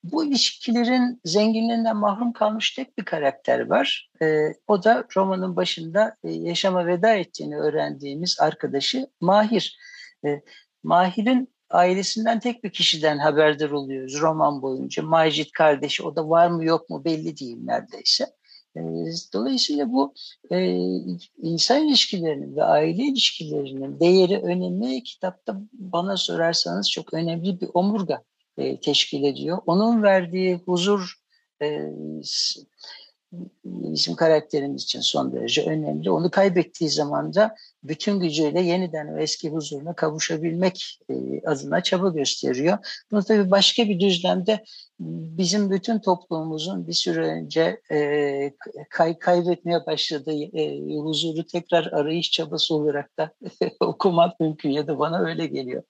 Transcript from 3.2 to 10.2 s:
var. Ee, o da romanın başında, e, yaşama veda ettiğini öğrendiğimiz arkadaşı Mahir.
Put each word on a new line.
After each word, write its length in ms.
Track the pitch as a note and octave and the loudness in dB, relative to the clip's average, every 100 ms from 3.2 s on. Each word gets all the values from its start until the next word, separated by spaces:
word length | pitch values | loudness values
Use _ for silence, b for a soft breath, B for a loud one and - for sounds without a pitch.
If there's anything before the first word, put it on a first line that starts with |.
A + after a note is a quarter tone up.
| C#3 - - B2 B2 | -2 -2 0 0 2
var. 420 | F3+ C#4 - - _ | 2 2 -4 -8 _
Ee, 260 | D#3+ D#3 D3+ - - | 2 2 0 -2 0
o 160 | G#3 | 2
da 220 | G#3+ A#3+ A3+ G3 | 4 2 2 0
romanın 400 | F#3+ F#3 F#3 F3 | 0 0 -2 -2
başında, 600 | F3+ - E3 F3 A3+ - | -2 -4 -2 0 0 -2
e, 80 | E3 | -8
yaşama 540 | E3 E3 E3+ G3 F3+ F3 | -6 -4 0 2 2 0
veda 280 | F3 G#3+ | 2 4
ettiğini 440 | G#3+ E3+ - D3+ D3 | 2 0 -8 -8 -2
öğrendiğimiz 800 | D3+ D3+ D3 C#3+ C#3 C#3 F3 - | 0 0 -2 -6 -10 -6 -4 2
arkadaşı 680 | D3+ D#3 D3 C3+ C#3 C4 C4+ _ | 0 0 -4 -2 -2 -4 -6 _
Mahir. 560 | E3+ G3+ G#3+ A3 - B B B B B | 4 4 4 2 -2 B B B B B